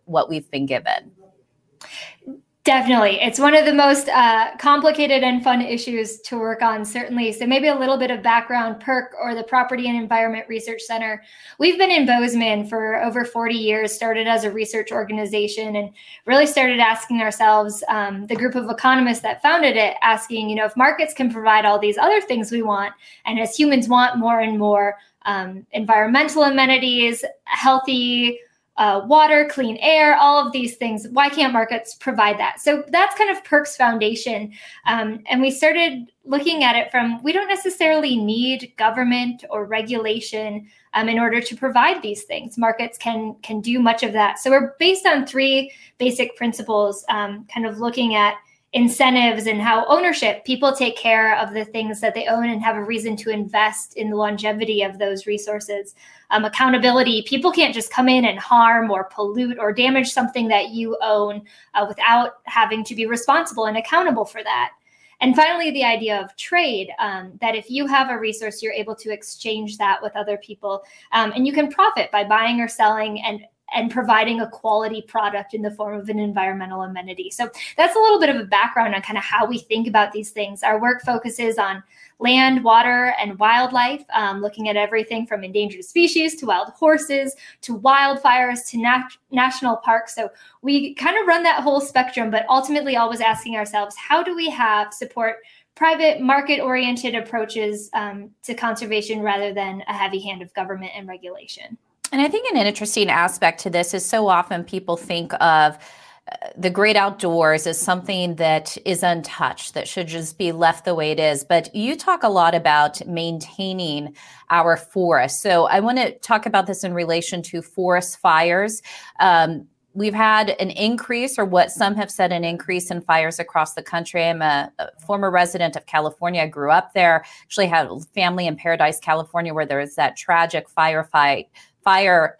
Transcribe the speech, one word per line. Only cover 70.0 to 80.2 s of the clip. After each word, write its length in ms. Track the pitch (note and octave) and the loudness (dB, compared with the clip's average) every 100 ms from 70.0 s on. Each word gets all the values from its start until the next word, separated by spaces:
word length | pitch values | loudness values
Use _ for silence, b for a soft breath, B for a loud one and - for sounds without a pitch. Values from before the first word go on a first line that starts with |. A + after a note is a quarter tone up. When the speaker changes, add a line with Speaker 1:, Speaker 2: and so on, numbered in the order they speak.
Speaker 2:
with 140 | G3+ G#3+ | -4 -8
other 200 | G#3 G3+ | -6 -6
people, 440 | - G#3 G3+ G3 b b b | -8 -10 -8 -8 b b b
um, 180 | A3+ G#3+ A3+ | -2 0 0
and 100 | C4+ | 0
you 60 | |
can 180 | D4 C#4+ | 0 -2
profit 400 | E4 G#4+ B3 F3+ | 2 2 2 -2
by 140 | G#3 | -2
buying 360 | G3 A3 A3+ A#3+ | 2 2 2 -2
or 60 | A#3 | -4
selling 560 | - G#3+ A3 G#3+ G#3 | 0 2 2 -4 -6
and, 200 | - G#3 - _ - | -8 -10 -14 _ -8
and 160 | - A#3 | -4 -4
providing 500 | A#3 A3 A3 A3 A#3 | -4 2 2 2 -2
a 80 | G#3+ | -6
quality 520 | - A3 G#3+ A3 A3 | -6 -2 -2 -2 -8
product 520 | A3 A3+ G#3 G3+ G3 | -6 -4 -2 -4 -8
in 80 | A3 | -6
the 80 | G#3 | -8
form 280 | G#3 G#3+ G#3 | -6 -8 -8
of 100 | G3+ | -6
an 100 | G#3+ | -4
environmental 640 | G#3 G3 F#3+ F#3+ F#3 F#3 | -4 -2 -4 -4 -8 -10
amenity. 480 | F#3 F#3 F#3 F#3 F#3 | -10 -10 -12 -12 -12
So 180 | - A#3 B B - | -8 -8 B B 2
that's 200 | E4+ F#4+ | 2 4
a 20 | |
little 220 | A4 G4+ | 6 6
bit 80 | D#4 | 4
of 80 | B3 | 2
a 80 | |
background 500 | G3 G3+ A#3 A#3+ A3+ | 0 2 2 0 0
on 80 | G3 | -2
kind 140 | - G#3+ | -4 -6
of 60 | |
how 220 | - G#3+ A3+ | -2 0 0
we 120 | A#3 | -2
think 300 | - A3+ A3+ | -4 -2 2
about 240 | G#3+ G#3 | 2 2
these 180 | G#3 | -2